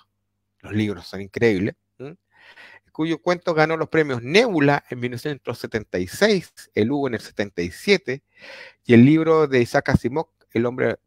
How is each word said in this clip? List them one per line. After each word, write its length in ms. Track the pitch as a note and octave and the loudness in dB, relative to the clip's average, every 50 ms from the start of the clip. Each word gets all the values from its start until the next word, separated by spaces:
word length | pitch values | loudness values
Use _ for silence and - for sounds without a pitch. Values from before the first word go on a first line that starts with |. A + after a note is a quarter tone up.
| _ _ _ _ _ _ _ _ _ _ _ _ | _ _ _ _ _ _ _ _ _ _ _ _
Los 100 | - E2+ G2+ | -16 -6 -4
libros 340 | G#2+ A2 G#2 F#2+ - - | -2 -2 -2 -4 -8 -12
son 120 | - - F#2+ | -14 -14 -14
increíbles. 540 | G2 F#2+ - - A#2 A#2 G#2 F2+ G2 - - _ _ _ _ _ B2+ C#3+ F3 _ _ _ _ _ _ - - - - - - - _ _ _ | -14 -12 -4 0 2 2 2 2 -2 -4 -6 _ _ _ _ _ -16 -16 -16 _ _ _ _ _ _ -20 -20 -20 -20 -20 -20 -20 _ _ _
Cuyo 280 | - D#3 E3 D#3+ - | -4 -2 -2 -2 -2
cuento 320 | - F3+ F3+ F3 - F3+ D#3+ | -2 -2 -2 0 -2 -2 2
ganó 220 | D#3 D#3 D#3 E3 | 2 2 2 2
los 140 | D#3+ D#3 - | -2 -4 0
premios 340 | - D#3+ D3+ C#3+ B2+ A#2 A#2+ | 0 0 0 0 -2 -6 -4
Nebula 600 | C3 E3 G#3 B3+ A#3+ F#3 D#3 C#3+ C#3+ C#3+ C#3+ - _ | 2 2 4 4 4 0 0 0 0 0 0 -4 _
en 120 | B2+ B2 | -10 -8
mil 100 | A#2+ B2 | -8 -8
novecientos 480 | B2 A#2 - D3+ C#3+ B2+ - B2+ A#2 - | -8 -8 -8 -8 -10 -8 -8 -10 -8 -8
setenta 400 | - A#2 - A2 G#2 - - F2+ | -8 -6 -6 -8 -6 -4 -6 -6
y 80 | F#2 | -6
seis, 460 | F#2 - - G3 A3 G#3 F3 - - _ - - _ _ | -6 -2 0 0 2 2 0 -4 -8 _ -20 -20 _ _
el 160 | G#2+ G#2+ A#2+ | -2 0 0
Hugo 200 | C#3+ C#3+ C#3 B2+ | 0 -2 -4 -4
en 60 | A2+ | -6
el 40 | G#2 | -8
setenta 420 | - - - - G2+ G2+ - F2 | -10 -10 -8 -8 -8 -6 -6 -6
y 100 | F2 F2 | -6 -6
siete, 520 | - - - G3+ G3 E3+ - - C3 C#3+ - _ _ _ - - - - - - _ _ _ | -8 -6 -2 0 0 0 0 -6 -8 -10 -12 _ _ _ -20 -20 -20 -20 -20 -20 _ _ _
y 80 | - A#2+ | 6 8
el 100 | A2+ B2 | 8 8
libro 440 | C#3 D#3 D#3+ D#3+ D#3+ D#3+ D#3+ D#3 | 8 6 4 4 2 2 2 2
de 140 | C#3 C3 B2 | 2 2 0
Isaac 280 | A#2+ - - C#3+ - - | 0 2 0 -2 0 -2
Asimov, 380 | C3 - - A#2 C3 D#3 E3 - _ _ _ _ - | -4 -4 -6 -4 -4 -4 -6 -8 _ _ _ _ -4
El 120 | A2+ A#2 | -4 -4
hombre 320 | B2 B2+ C3 B2 A#2 - - _ | -4 -4 -4 -4 -4 -4 -6 _